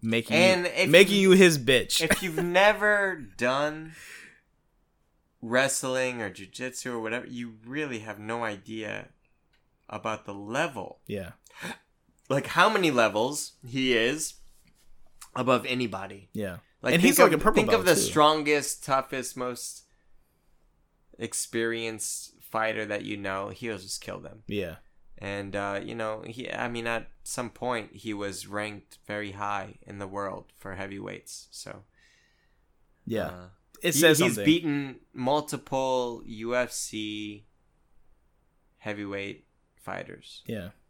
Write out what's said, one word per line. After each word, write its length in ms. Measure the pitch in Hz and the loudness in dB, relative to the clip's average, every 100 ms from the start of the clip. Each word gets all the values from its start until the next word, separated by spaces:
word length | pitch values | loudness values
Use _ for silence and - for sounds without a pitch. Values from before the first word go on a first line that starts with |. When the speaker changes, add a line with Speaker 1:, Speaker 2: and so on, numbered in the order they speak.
Speaker 1:
making 340 | 110 117 113 151 | 0 0 2 6
Speaker 2:
And 280 | 185 185 175 | 6 6 2
Speaker 1:
you, 60 | 139 | 0
Speaker 2:
if 140 | 175 | 8
Speaker 1:
making 280 | 165 196 202 | 10 10 8
Speaker 2:
you, 160 | 190 | 8
Speaker 1:
you 40 | 180 | 10
his 220 | 185 156 | 10 8
bitch. 420 | 120 127 104 - | 4 4 4 0
Speaker 2:
if 220 | 160 - | 2 0
you've 200 | 190 156 | 0 -2
never 840 | 175 175 202 202 208 208 196 175 117 - | 2 6 6 6 2 2 0 -4 -10 -2
done 560 | 123 131 151 156 160 160 - - - - _ _ _ _ _ _ _ _ _ _ | 0 2 0 -4 -14 -16 -20 -20 -20 -20 _ _ _ _ _ _ _ _ _ _
wrestling 760 | 113 123 135 - 135 127 127 123 | -2 2 2 0 -2 0 -2 -2
or 80 | 107 | -6
jujitsu 580 | 92 95 - 127 123 131 | -8 -16 -10 -10 -8 -8
or 80 | 120 | -6
whatever, 260 | 110 117 - | -4 -6 -8
you 280 | 123 120 110 113 | -10 -12 -14 -12
really 340 | 139 147 120 | -8 -6 -8
have 200 | 107 104 | -10 -12
no 240 | 107 117 | -8 -4
idea 640 | 113 101 - 110 107 104 101 _ _ _ _ _ _ _ _ | -4 -8 -10 -10 -8 -10 -12 _ _ _ _ _ _ _ _
about 360 | 107 110 107 - | -8 -6 -6 -8
the 80 | |
level. 680 | 101 101 123 165 135 92 - - | -14 -6 -4 -4 -6 -12 -14 -10
Speaker 1:
Yeah. 240 | 101 90 - _ - - - _ _ _ _ _ | -10 -10 -16 _ -16 -14 -14 _ _ _ _ _
Speaker 2:
Like, 180 | 139 139 | -2 0
how 220 | 165 190 | 4 4
many 220 | 214 175 | 6 4
levels 600 | 127 110 101 120 147 - - 123 | 4 4 4 -2 -4 -8 -12 -8
he 280 | 127 131 120 | -2 2 4
is 380 | 113 151 156 - - - _ _ - - - - - - | 2 0 -6 -10 -20 -20 _ _ -20 -20 -20 -20 -14 -4
above 300 | 127 127 127 | 2 2 2
anybody. 640 | 127 120 95 95 98 101 | -2 -2 -4 -10 -14 -12
Speaker 1:
Yeah. 240 | 104 98 87 _ _ | -8 -6 -8 _ _
Speaker 2:
Like, 100 | 123 | 0
Speaker 1:
And 80 | 127 | 4
Speaker 2:
think 100 | 202 | 6
Speaker 1:
he's, 60 | 285 | 8
like, 120 | - | 8
Speaker 2:
of, 80 | 156 | 8
Speaker 1:
a 20 | |
purple 120 | 202 214 | 4 4
Speaker 2:
think 120 | 208 | 4
Speaker 1:
belt, 80 | 220 | 4
Speaker 2:
of 40 | 180 | 6
the 100 | 165 | 4
Speaker 1:
too. 60 | |
Speaker 2:
strongest, 840 | - 156 151 156 147 147 135 - | 4 6 6 6 2 0 0 -8
toughest, 520 | - 135 131 135 123 - | -2 -2 0 -6 -8 -6
most 460 | 123 120 - - _ _ _ - _ _ _ _ _ _ _ _ _ - | -6 -6 -10 -14 _ _ _ -20 _ _ _ _ _ _ _ _ _ -10
experienced 1160 | 113 - - 117 117 113 113 110 - - - _ | -6 -6 -4 -2 -2 -2 -6 -6 -8 -8 -12 _
fighter 440 | - 113 110 110 107 | -8 -2 -2 -2 -4
that 180 | 104 101 | -4 -4
you 120 | 104 | -6
know. 320 | 98 95 101 | -4 -4 -6
He'll 280 | 104 120 104 | -8 -8 -8
just 240 | 95 - | -8 -12
kill 180 | - 95 | -10 -12
them. 240 | - 107 - | -12 -18 -8
Speaker 1:
Yeah. 280 | 101 90 80 - _ - - | -6 -6 -8 -18 _ -20 -14
Speaker 2:
And, 380 | 98 101 98 101 | -10 -8 -8 -6
uh, 240 | 101 101 | -4 -6
you 100 | 107 | -8
know, 300 | 117 110 110 - | -8 -6 -8 -10
he, 260 | 113 127 | -12 -10
I 160 | - 120 | -6 -6
mean, 200 | 120 117 | -4 -4
at 200 | 117 110 - | -4 -6 -16
some 260 | - - 120 | -10 -6 -6
point, 400 | - 123 120 101 101 | -6 -4 -4 -6 -12
he 180 | 110 | -8
was 340 | 104 101 92 95 | -6 -6 -8 -8
ranked 500 | 104 107 104 - - _ | -6 -6 -8 -18 -20 _
very 260 | 104 104 | -8 -6
high 420 | 98 104 101 98 - - | -6 -4 -4 -6 -14 -16
in 140 | 101 | -12
the 80 | 101 | -8
world 380 | 98 98 95 - _ | -6 -6 -8 -14 _
for 180 | 98 95 | -14 -10
heavyweights. 720 | 98 98 98 98 - - - | -8 -8 -10 -12 -14 -18 -16
So, 320 | - - 98 101 _ _ _ _ _ _ _ _ _ _ _ - | -16 -16 -16 -18 _ _ _ _ _ _ _ _ _ _ _ -8
Speaker 1:
Yeah. 200 | 107 82 | -6 -6
Speaker 2:
uh, 180 | 87 90 - _ - | -8 -18 -20 _ -4
Speaker 1:
It 100 | 175 | -2
Speaker 2:
he, 60 | 143 | 4
Speaker 1:
says 180 | 165 151 | 4 4
Speaker 2:
he's 100 | 180 107 | 2 2
Speaker 1:
something. 100 | 104 | 2
Speaker 2:
beaten 500 | 165 160 143 139 123 _ | 2 2 -4 -6 -12 _
multiple 1120 | - 127 147 151 139 - 135 131 127 123 117 - | -6 0 0 -2 -8 -6 -4 0 0 -2 -8 -12
U 300 | 107 113 123 | -10 -4 -2
F 160 | 120 | -2
C 760 | - - 110 107 107 104 104 104 _ _ _ _ - _ _ _ _ _ _ _ _ | -4 -8 -6 -6 -8 -10 -12 -20 _ _ _ _ -20 _ _ _ _ _ _ _ _
heavyweight 680 | - 104 101 101 98 104 _ _ _ _ | -10 -8 -8 -8 -10 -12 _ _ _ _
fighters. 680 | - 92 90 - - - - | -10 -10 -10 -16 -18 -20 -12
Speaker 1:
Yeah. 220 | 110 90 - _ | -10 -10 -18 _